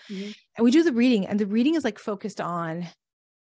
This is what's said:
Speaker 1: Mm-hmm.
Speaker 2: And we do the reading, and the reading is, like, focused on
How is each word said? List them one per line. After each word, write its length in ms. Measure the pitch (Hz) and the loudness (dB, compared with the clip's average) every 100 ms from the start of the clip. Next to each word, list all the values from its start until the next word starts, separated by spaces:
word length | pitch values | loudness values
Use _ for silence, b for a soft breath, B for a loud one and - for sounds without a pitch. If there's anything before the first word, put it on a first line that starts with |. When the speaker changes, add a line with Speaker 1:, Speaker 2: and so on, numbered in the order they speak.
| B | B
Speaker 1:
Mm-hmm. 220 | 190 202 B B - | -12 -12 B B 0
Speaker 2:
And 60 | |
we 80 | 233 | 4
do 120 | 302 | 4
the 80 | 330 | 4
reading, 320 | 233 254 226 185 | 4 2 2 0
and 120 | 202 | -2
the 80 | 202 | -2
reading 280 | 220 254 330 | 0 2 0
is, 80 | |
like, 140 | 247 208 | -2 -6
focused 420 | - 202 208 - | -8 -8 -8 -8
on 460 | 165 175 165 165 170 - _ _ _ _ | -6 -6 -6 -8 -10 -14 _ _ _ _